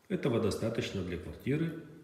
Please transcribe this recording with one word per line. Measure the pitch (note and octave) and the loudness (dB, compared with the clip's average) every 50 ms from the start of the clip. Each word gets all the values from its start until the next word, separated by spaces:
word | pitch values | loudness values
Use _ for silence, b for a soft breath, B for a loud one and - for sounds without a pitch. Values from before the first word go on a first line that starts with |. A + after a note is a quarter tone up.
| _ - | _ -4
Этого | F#3 - - C#3 A#2 G#2+ | -2 0 2 2 4 4
достаточно | G#2 G2 - - A2 A2+ - - - - - G2 | 4 4 2 2 0 0 0 0 -2 -2 -2 -4
для | F2 F2+ F2+ | -2 -2 -4
квартиры | D#2+ - - - - - A#2+ C#3 D#3 E3 D#3+ - - - - - - | -4 -6 -8 -12 -6 -2 0 2 2 2 -2 -2 -6 -10 -14 -18 -20